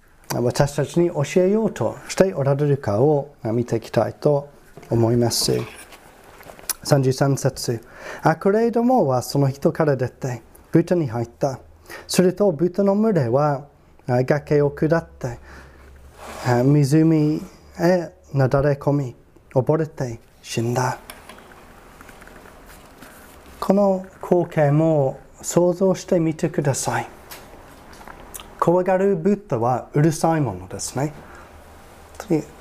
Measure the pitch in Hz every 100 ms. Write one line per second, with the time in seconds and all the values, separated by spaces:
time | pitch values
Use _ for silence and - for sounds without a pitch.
0 | _ _ - 123 120 123 143 - 135 170
1 | 170 151 139 185 185 214 220 - 110 -
2 | - - 190 180 135 139 147 135 - 101
3 | 147 147 - - 113 117 120 117 - -
4 | 110 - 151 143 143 - - - - 117
5 | 113 120 117 - - 123 120 - - -
6 | - - - - - - - - - 143
7 | 131 131 143 135 135 - - 113 - -
8 | - - 151 165 196 208 233 233 240 262
9 | 143 127 - 143 139 135 170 151 156 131
10 | 123 - 135 120 - - - 160 165 180
11 | 139 117 117 - 143 127 - - - -
12 | - - 180 180 208 147 175 180 202 196
13 | 226 175 117 131 151 139 143 _ _ -
14 | - 123 131 151 - 147 143 143 156 165
15 | 165 - 127 120 - - - - - -
16 | - - - - 127 120 131 147 135 156
17 | 160 160 151 156 190 - - - 170 180
18 | 160 - - 139 131 139 147 143 147 143
19 | 131 - _ _ _ 135 117 156 156 -
20 | 131 - - _ - - 117 123 123 -
21 | - - - - - - - - - -
22 | - - - - - - - - - -
23 | - - - - - - - 196 202 185
24 | 190 - - 180 170 165 143 147 160 151
25 | 135 - - - - 170 175 175 190 175
26 | - 180 160 160 160 156 147 123 - 117
27 | - - - - - - - - - -
28 | - - - - - - - 180 185 185
29 | 196 180 175 202 - 120 117 120 - 147
30 | 160 156 165 160 127 92 92 98 - 127
31 | 147 - - - - - - - - -
32 | - - - 156 - -